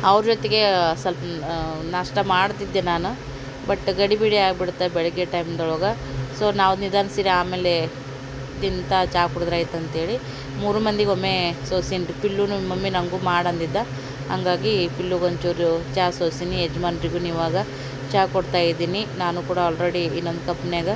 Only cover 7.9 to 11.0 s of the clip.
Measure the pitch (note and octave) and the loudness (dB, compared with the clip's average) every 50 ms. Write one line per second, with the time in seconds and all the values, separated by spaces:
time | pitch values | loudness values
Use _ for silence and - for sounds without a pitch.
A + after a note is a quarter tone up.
7.9 | - - - - - - - - - - - - - - G3+ G3 F#3 F3+ F3+ - | -4 -10 -10 -10 -10 -10 -10 -10 -10 -10 -10 -10 -6 -2 -2 -2 -2 -2 0 2
8.9 | G3+ F#3 F#3 F3 - F3 F3 E3+ E3+ E3+ E3+ E3+ E3+ E3+ E3+ D#3+ - D#3+ E3 D3+ | 2 2 2 2 2 2 2 2 0 -2 -2 0 0 0 0 -2 -2 -6 -6 -4
9.9 | C#3+ D#3+ E3 F3+ A3+ B3+ - - - - - - - G3 G3+ G3+ G#3 G#3+ A3 G#3+ | -4 -2 -2 -2 -4 -4 -6 -8 -10 -10 -10 -8 -6 -2 0 0 2 2 2 0
10.9 | G#3+ G#3 | 2 2